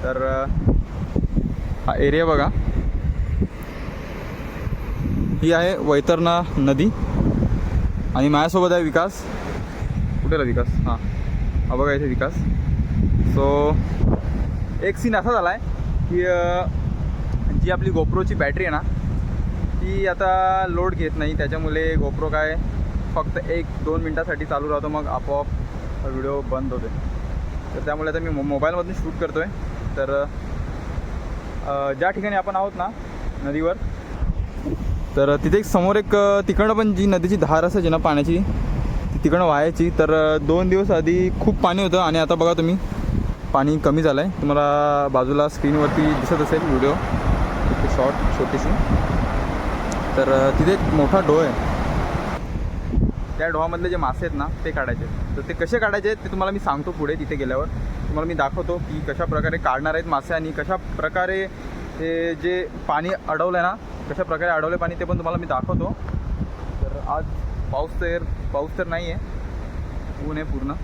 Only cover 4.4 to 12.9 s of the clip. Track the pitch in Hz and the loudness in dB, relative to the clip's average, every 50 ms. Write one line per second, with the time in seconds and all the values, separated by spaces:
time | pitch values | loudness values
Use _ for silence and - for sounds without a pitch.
4.4 | - - - - - - - - - - - - - - - - - - - - | -10 -10 -8 -6 -6 -6 -4 -4 -4 -6 -4 -4 -2 -2 0 0 0 0 0 2
5.4 | 160 160 170 165 170 180 190 - - 147 147 143 139 - 170 160 170 170 170 170 | 4 4 4 4 4 2 0 0 2 4 4 4 4 4 4 4 4 4 4 2
6.4 | 175 - - - 135 139 139 131 165 220 - - - - - - - - - - | 0 0 0 2 4 4 4 4 4 2 2 0 -2 0 2 2 2 2 2 2
7.4 | - - - - - - - - - - - - - - - 135 135 147 151 147 | 2 2 2 2 0 2 2 2 2 2 0 0 -2 0 0 2 2 4 4 4
8.4 | 156 165 165 185 180 180 175 175 170 156 135 160 170 196 190 - - - - - | 4 4 4 4 4 4 4 4 2 2 2 2 2 2 -2 -6 -8 -8 -6 -6
9.4 | - - - - - - - - - - - - - - - - - - 160 156 | -6 -6 -6 -6 -6 -6 -6 -6 -4 -2 -2 -2 -2 0 0 -2 0 0 2 2
10.4 | 139 123 120 123 120 - - - - 123 120 113 - - - - - - - - | 2 2 2 2 2 2 2 2 2 2 2 0 -2 -2 -2 -2 -2 -2 -2 0
11.4 | - - - - - - 127 127 139 143 143 139 147 135 123 117 131 143 175 - | 0 0 0 0 0 2 2 2 2 2 2 2 2 0 0 0 0 0 0 0
12.4 | - - - - - - - - - - | 0 0 0 0 2 0 0 0 0 0